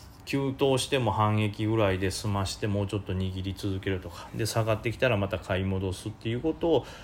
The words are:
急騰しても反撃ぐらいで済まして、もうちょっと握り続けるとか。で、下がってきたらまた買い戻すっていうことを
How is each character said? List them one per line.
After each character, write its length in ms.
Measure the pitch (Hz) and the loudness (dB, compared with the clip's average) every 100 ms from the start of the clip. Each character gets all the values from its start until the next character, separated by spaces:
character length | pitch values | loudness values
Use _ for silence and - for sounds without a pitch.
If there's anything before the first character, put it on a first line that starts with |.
| - - | -16 -16
急 280 | - 139 135 | -4 -2 0
騰 260 | 131 139 131 | 2 4 4
し 100 | - | 2
て 100 | 139 | 2
も 140 | 113 | 2
反 240 | 98 107 107 | 4 4 4
撃 300 | 107 101 107 | 2 0 2
ぐ 100 | 113 | 4
ら 160 | 101 | 4
い 60 | 92 | 4
で 120 | 95 | 0
済 160 | - 107 | -2 -2
ま 200 | 101 95 | 0 -2
し 100 | - | -2
て、 100 | 110 | -2
も 160 | 101 | 0
う 40 | 101 | 0
ち 100 | 104 | -2
ょ 20 | |
っ 40 | |
と 100 | 98 | -2
握 300 | 92 95 95 | -2 -2 -4
り 120 | 92 92 | -6 -4
続 220 | 101 95 | -4 -2
け 100 | 95 | -2
る 100 | 92 | -4
と 80 | 87 | -6
か。 200 | - - | -12 -10
で、 100 | 120 | -4
下 200 | 113 113 | -2 0
が 100 | 113 | 2
っ 60 | 110 | 0
て 100 | 120 | -2
き 80 | 107 | 0
た 100 | 127 | 2
ら 80 | 107 | 2
ま 120 | 98 | 0
た 100 | 98 | -2
買 220 | - 92 | -2 -2
い 40 | |
戻 280 | 95 95 98 | 0 0 -2
す 160 | 90 107 | -4 -8
っ 40 | |
て 160 | 104 117 | -8 -4
い 60 | |
う 60 | 120 | -2
こ 120 | 160 | -2
と 160 | 156 170 | 0 2
を 180 | 147 - - | 2 2 -8